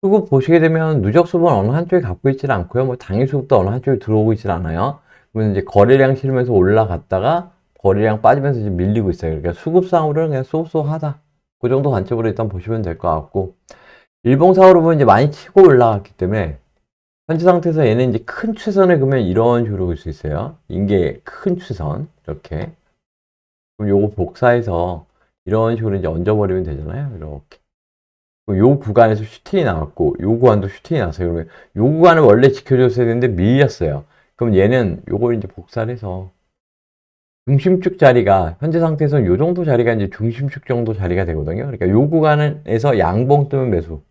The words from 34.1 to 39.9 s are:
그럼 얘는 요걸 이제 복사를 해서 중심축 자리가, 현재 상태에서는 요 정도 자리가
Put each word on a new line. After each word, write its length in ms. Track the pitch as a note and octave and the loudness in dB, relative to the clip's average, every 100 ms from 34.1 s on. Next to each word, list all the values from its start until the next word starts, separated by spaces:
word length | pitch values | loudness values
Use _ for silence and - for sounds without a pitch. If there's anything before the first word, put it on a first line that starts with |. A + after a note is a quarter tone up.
| _ _ _ | _ _ _
그럼 180 | A#2+ | 0
얘는 500 | F#2+ G2+ B2+ G#2+ E2 - | 2 2 2 0 -4 -8
요걸 280 | G2+ A#2+ A#2 | -4 -2 -2
이제 120 | G2 | -6
복사를 420 | - E2+ - A2+ | -16 -12 -8 -8
해서 400 | - G#2 F#2 F#2 _ _ _ _ _ _ _ _ _ _ _ - | -8 -10 -10 -12 _ _ _ _ _ _ _ _ _ _ _ -2
중심축 520 | C3+ F#3 F#3 F#3 F3+ | 0 2 0 -2 2
자리가, 580 | C#3 B2 G2+ F#2+ E2+ F2 | 4 4 2 0 0 -6
현재 200 | D#3 E3 | -4 -2
상태에서는 440 | E3 D3+ D3+ C#3+ | -2 -2 0 0
요 140 | A2 F3+ | 0 0
정도 260 | D#3 F3+ | 0 -2
자리가 300 | E3 A#2+ A#2 | -2 0 0